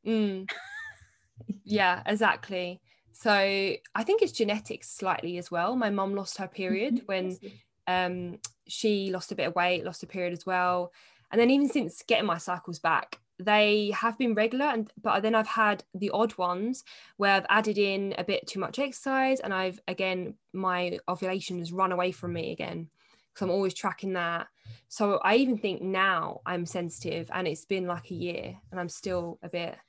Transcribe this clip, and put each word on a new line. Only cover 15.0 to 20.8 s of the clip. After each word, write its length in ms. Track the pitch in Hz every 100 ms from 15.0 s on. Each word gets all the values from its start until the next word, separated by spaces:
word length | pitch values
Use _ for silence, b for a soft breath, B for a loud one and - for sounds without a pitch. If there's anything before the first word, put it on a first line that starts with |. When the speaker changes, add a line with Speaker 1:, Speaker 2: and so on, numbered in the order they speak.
Speaker 1:
but 200 | 214 202
then 120 | 214
I've 140 | 220 220
had 360 | - 214 202 -
the 160 | 185 202
odd 280 | 202 226 -
ones 460 | 180 180 220 262 - B B -
where 160 | 202 196
I've 100 | 190
added 280 | 208 214 208
in 360 | 202 196 196 -
a 60 |
bit 240 | - 196 -
too 120 | 196
much 180 | 175 -
exercise, 600 | 277 - 269 269 262 262
and 140 | -
I've, 260 | 190 185 185 -
again, 480 | 185 190 185 180 - _
my 480 | 190 185 180